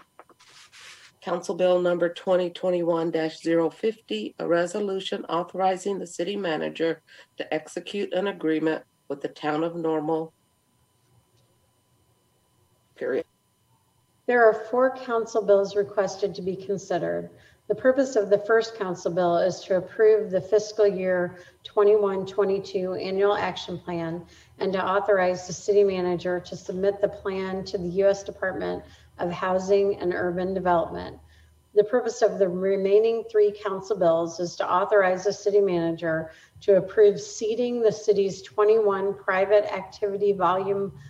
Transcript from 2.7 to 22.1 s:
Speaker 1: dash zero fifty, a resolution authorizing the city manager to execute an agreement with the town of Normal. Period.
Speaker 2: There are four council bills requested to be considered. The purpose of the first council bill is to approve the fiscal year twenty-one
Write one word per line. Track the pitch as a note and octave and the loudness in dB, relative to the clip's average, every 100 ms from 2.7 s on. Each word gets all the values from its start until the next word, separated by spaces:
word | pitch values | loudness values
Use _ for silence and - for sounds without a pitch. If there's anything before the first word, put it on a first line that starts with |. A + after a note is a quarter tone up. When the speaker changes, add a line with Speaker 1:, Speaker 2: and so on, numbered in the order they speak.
| F3+ E3+ E3 E3 | 0 0 0 0
Speaker 1:
dash | D#3+ D#3+ - | -2 -4 -4
zero | E3 E3 D#3+ | 0 2 0
fifty, | D#3 A3+ A3 - G#3+ G#3 - | -2 -4 -4 -8 -8 -8 -8
a | D#3+ | -2
resolution | E3+ E3+ G#3+ G3+ F#3+ F#3+ G3+ | 0 0 -4 -4 -6 -6 -8
authorizing | - E3 F3 F3+ F#3+ F#3 G3+ F#3+ | -4 -4 -4 -2 0 0 -4 -6
the | F3+ | -8
city | - F3 G3+ | -6 -6 -4
manager | F#3 D3+ D#3 D3+ E3 D#3+ _ - - - | -4 -4 -4 -2 -4 -4 _ -20 -18 -14
to | D3+ | -6
execute | D#3 - - F3 G3+ G3 | -6 -6 -12 -8 -6 -4
an | F3+ G3+ | -4 -4
agreement | F#3 D#3+ D#3 D#3 D#3 - _ - | -2 -2 0 0 -2 -8 _ -12
with | C#3 | -8
the | - | -10
town | - D3+ D3+ | -6 -4 -2
of | E3 | -4
Normal. | E3+ D#3+ D#3 D3+ D#3+ E3 _ _ _ _ _ _ _ _ _ _ _ _ _ _ _ _ _ _ _ _ _ _ _ _ _ _ - | -4 -4 -2 -2 -4 -4 _ _ _ _ _ _ _ _ _ _ _ _ _ _ _ _ _ _ _ _ _ _ _ _ _ _ -8
Period. | C3 C3 - _ _ _ _ _ _ _ _ _ - | -4 -4 -4 _ _ _ _ _ _ _ _ _ 0
Speaker 2:
There | B3 A3+ | 6 6
are | A3 - | 4 0
four | B3 C4 C4 | 0 2 0
council | C4 A3+ A3 A#3 | -4 -4 -2 -2
bills | G3+ G3 G3 G#3 | 4 4 4 -2
requested | G3+ - F#3+ F#3+ G3+ | -2 -2 -4 -2 -6
to | F3 | -4
be | F3+ F#3 | -8 -6
considered. | F#3+ G3 - F3 E3 E3+ E3+ - _ _ - | -6 -8 -4 -4 -2 -6 -8 -16 _ _ -6
The | |
purpose | G#3 C4 C4 C4+ | 0 2 2 2
of | A3+ G3+ | 0 2
the | G3+ | 2
first | - A3+ A3 - | 4 2 2 -4
council | F#3 F3 F3+ | -6 -4 -4
bill | E3+ F3 E3+ | 0 2 2
is | F#3 - | 0 -2
to | - F#3 | -2 -2
approve | F3+ - G#3+ G#3+ F#3+ | -2 2 4 4 2
the | F#3 | -2
fiscal | F#3 G#3+ G#3 - G3+ | 2 0 2 2 2
year | F#3 F#3 F3+ F3 - - _ | 2 0 0 -2 -6 -20 _
twenty-one | - - G3+ G#3+ G3+ | -4 2 6 6 2